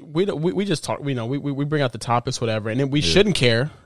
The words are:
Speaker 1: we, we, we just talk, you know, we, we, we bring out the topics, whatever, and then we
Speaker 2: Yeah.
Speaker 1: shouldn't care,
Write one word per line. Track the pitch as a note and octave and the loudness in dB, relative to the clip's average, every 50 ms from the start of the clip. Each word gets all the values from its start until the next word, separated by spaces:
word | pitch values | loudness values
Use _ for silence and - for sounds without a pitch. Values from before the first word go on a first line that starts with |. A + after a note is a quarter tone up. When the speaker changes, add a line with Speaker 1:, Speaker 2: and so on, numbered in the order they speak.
| - | -14
Speaker 1:
we, | E3 D3 D#3+ G3 | -6 -2 -2 0
we, | G3+ - D3 D#3+ F3+ F#3 | 0 -2 -2 -2 0 0
we | F3 G#3 | 0 0
just | G3 E3 C#3 - | 0 -2 -2 -2
talk, | - A2+ - C#3+ | -4 -4 -4 -4
you | C#3+ C3+ | -4 -4
know, | A#2+ A2+ | -2 -2
we, | A#2 C3+ C#3+ | -4 -4 -4
we, | C#3 C#3+ C#3 | -4 -4 -4
we | C3 C#3+ | -2 -2
bring | D3 D#3 D3+ | 0 0 0
out | C#3+ B2 - | 0 0 -2
the | A2 | -4
topics, | - A#2+ A#2 A#2+ - - - - | -2 0 0 0 0 -2 -4 -2
whatever, | B2 A2+ A2 A2 G#2 A2+ | -2 -2 0 -2 -2 -2
and | A2 B2+ | -2 0
then | C#3+ C#3 | 0 0
we | C3+ D3+ | 0 0
Speaker 2:
Yeah. | D#3+ - - | 2 4 4
Speaker 1:
shouldn't | F3+ G#3 G#3 E3+ | 4 4 4 4
care, | - C3 A#2+ A2+ A2+ C3+ D#3 - - - | 2 4 4 4 4 2 -2 -4 -10 -8